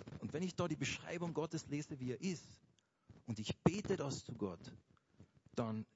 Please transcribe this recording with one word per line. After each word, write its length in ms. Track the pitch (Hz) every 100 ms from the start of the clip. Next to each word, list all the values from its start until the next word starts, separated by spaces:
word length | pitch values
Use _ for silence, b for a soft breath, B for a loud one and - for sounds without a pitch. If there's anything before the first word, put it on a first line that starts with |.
| - -
Und 120 | 220
wenn 100 | 147
ich 140 | 185 -
da 140 | 175
die 80 | 156
Beschreibung 560 | 131 - - 170 170
Gottes 340 | 156 160 160 -
lese, 320 | 143 151 143
wie 120 | 127
er 100 | 123
ist, 260 | 185 165 - - - _ _ _ - - -
und 140 | 110
ich 180 | 110 -
bete 360 | - 190 202 185
das 260 | 143 127
zu 120 | - 117
Gott, 360 | 101 85 - - - - _ - - - - -
dann 300 | 117 110 110